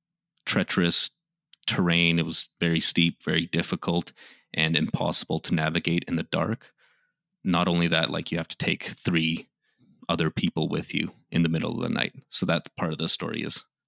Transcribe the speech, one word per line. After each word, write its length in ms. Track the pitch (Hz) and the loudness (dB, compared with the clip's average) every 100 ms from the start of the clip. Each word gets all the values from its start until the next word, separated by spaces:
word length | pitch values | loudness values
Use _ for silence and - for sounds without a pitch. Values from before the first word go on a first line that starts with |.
| _ _ _ _ - | _ _ _ _ -2
treacherous 680 | - 90 - 87 85 - - _ _ _ - - | 0 0 0 4 4 4 0 _ _ _ -12 -4
terrain. 540 | - 90 85 85 82 | 0 2 4 4 4
It 60 | 80 | 0
was 240 | 80 - - | -2 -4 -2
very 220 | 87 82 | 0 2
steep, 420 | - - 85 - | 2 4 2 0
very 220 | - 82 82 | -2 -2 0
difficult, 680 | 82 - 87 - 85 - - - - _ | -2 -2 -4 -2 -2 -2 -10 -20 -20 _
and 220 | - 80 80 | -2 0 2
impossible 640 | 78 - 87 80 - 82 | 0 -2 -2 -2 -2 -4
to 140 | - | -2
navigate 500 | 85 80 80 82 85 - | 0 0 -2 0 -2 -2
in 80 | 85 | -4
the 60 | |
dark. 500 | 80 82 85 113 - _ _ _ _ _ _ _ | -4 -4 -2 -4 -10 _ _ _ _ _ _ _
Not 260 | - 85 87 | 0 2 2
only 180 | 85 85 | 2 2
that, 220 | 82 82 | 2 0
like, 220 | 82 82 | -2 -4
you 60 | 85 | -4
have 120 | 82 | -4
to 80 | - | -4
take 260 | - 85 | -2 -2
three 640 | - - - 85 80 82 - _ _ _ _ _ - | -6 -8 -2 0 0 -2 -8 _ _ _ _ _ -4
other 200 | 85 80 | 0 0
people 380 | - 85 80 78 | 0 -2 0 0
with 260 | 82 - | -2 -4
you 200 | 82 - - _ | -4 -4 -8 _
in 140 | - | 0
the 60 | - | 2
middle 260 | 82 - 82 | 2 -2 -4
of 60 | |
the 80 | 85 | -2
night. 240 | - - - - | -2 -4 -6 -8
So 160 | - 90 | -2 0
that 280 | 82 - - | 0 -2 -6
part 160 | 85 | -4
of 60 | 78 | -2
the 100 | 82 | -2
story 360 | - 80 76 | -2 -2 -6
is 200 | 73 - - _ | -4 -4 -6 _